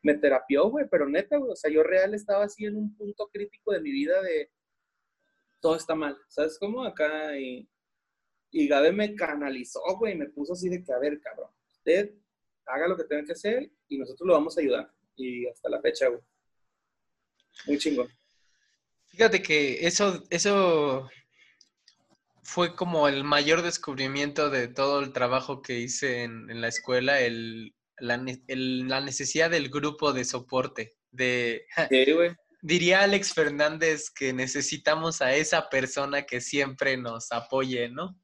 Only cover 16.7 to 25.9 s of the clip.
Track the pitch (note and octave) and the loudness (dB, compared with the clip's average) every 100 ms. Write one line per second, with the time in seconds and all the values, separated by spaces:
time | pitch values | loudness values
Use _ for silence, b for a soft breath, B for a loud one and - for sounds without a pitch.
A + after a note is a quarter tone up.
16.7 | _ _ _ _ _ _ _ _ - - | _ _ _ _ _ _ _ _ -18 -4
17.7 | D3 D#3+ C3+ A#2+ _ _ _ _ _ _ | -2 0 -2 -4 _ _ _ _ _ _
18.7 | _ _ _ _ F3 A3 F#3 - D#3 C#3+ | _ _ _ _ 4 4 4 2 2 2
19.7 | B2 F#3+ F3 G3+ F#3 - F3 G#3 G3+ F#3 | 2 0 2 2 0 -4 0 2 4 6
20.7 | E3 D3 C3 C3 b b b b b _ | 4 2 0 -4 b b b b b _
21.7 | _ _ _ _ _ _ _ - - F3 | _ _ _ _ _ _ _ -10 -2 -2
22.7 | - F3 E3 D3 C#3 C#3+ D3 D3 E3 E3+ | 0 -2 4 4 4 2 2 4 4 2
23.7 | E3 - C3 C3+ C#3 C#3+ C#3+ D3 C3+ A#2+ | -4 -8 -4 -4 -2 -2 0 0 0 -2
24.7 | B2 C#3 C#3+ C3+ B2+ B2 C3 C3 C3+ - | 0 0 2 0 0 2 0 -2 -10 -6
25.7 | A#2+ A#2+ | -8 -6